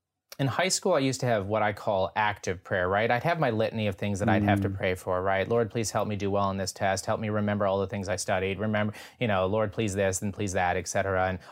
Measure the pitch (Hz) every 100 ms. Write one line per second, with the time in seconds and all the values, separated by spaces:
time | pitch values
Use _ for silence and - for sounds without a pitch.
0 | _ _ - - 135 120 185 - 202 170
1 | 135 127 123 110 95 107 107 107 - 98
2 | 95 - 107 98 - 90 - 98 90 98
3 | 113 120 156 170 143 110 110 113 107 92
4 | 104 101 101 98 101 101 101 98 98 90
5 | - 90 95 98 95 117 110 120 107 113
6 | 101 104 101 98 98 95 92 - 101 98
7 | - 107 110 107 104 101 101 98 95 101
8 | 95 92 - 95 95 95 107 107 107 -
9 | - - 120 98 92 107 110 107 110 95
10 | 98 92 104 95 104 95 90 90 90 101
11 | 95 92 92 92 -